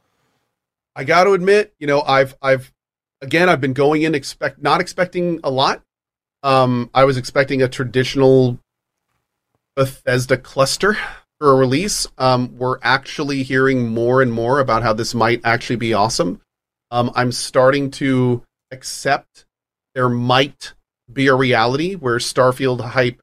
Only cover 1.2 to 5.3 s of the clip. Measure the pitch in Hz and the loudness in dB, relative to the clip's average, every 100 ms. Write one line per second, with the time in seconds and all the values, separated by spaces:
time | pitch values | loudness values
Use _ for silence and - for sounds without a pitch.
1.2 | 190 196 185 208 208 _ 147 143 139 135 | 4 2 4 2 0 _ -2 0 2 2
2.2 | 131 - 135 135 131 _ _ _ _ _ | 0 -2 -2 -2 -2 _ _ _ _ _
3.2 | 135 160 180 156 135 131 143 156 160 151 | -4 0 2 2 -2 0 2 2 0 -2
4.2 | - - 147 - 143 165 180 - 180 180 | -6 -10 -10 -6 -2 -2 -2 -4 -4 -2
5.2 | 175 | -4